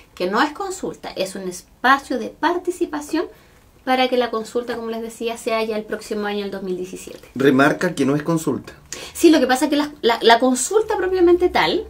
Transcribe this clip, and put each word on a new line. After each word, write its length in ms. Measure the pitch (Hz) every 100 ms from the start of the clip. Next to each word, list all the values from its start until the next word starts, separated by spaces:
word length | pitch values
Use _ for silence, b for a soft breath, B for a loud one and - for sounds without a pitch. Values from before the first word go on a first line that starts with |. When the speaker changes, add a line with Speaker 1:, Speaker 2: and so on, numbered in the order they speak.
| B -
Speaker 1:
que 100 | 180
no 160 | 214
es 80 | 294
consulta, 600 | 294 392 370 240 - -
es 260 | - 185 202
un 120 | 185
espacio 680 | 180 - _ 247 277 - 254
de 100 | 214
participación 1000 | - 302 349 - - 311 302 - 311 403 b b b _ _
para 240 | - 262 254
que 80 | 247
la 140 | 233
consulta, 460 | 220 220 240 240 233
como 120 | 226
les 140 | 226
decía, 340 | 226 - 226 226
sea 260 | - 226
ya 140 | 220 214
el 80 |
próximo 400 | 214 214 - 214
año, 220 | 202 208 202
el 40 |
dos 120 | 196
mil 120 | 190 180
diecisiete. 520 | 185 180 - - -
Speaker 2:
Remarca 600 | 120 135 131 147 143 180
que 120 | 151 131
no 100 | 147
es 60 |
consulta. 500 | 151 165 160 117 - - - B B
Speaker 1:
Sí, 160 | - 330
lo 120 | 320
que 60 | 247
pasa 200 | 254 302
es 40 |
que 60 | 294
la, 160 | 294 -
la, 180 | 226 233
la 160 | - -
consulta 580 | 262 247 - 415 440 415
propiamente 540 | 370 370 349 349 359
tal 340 | - 165 370 440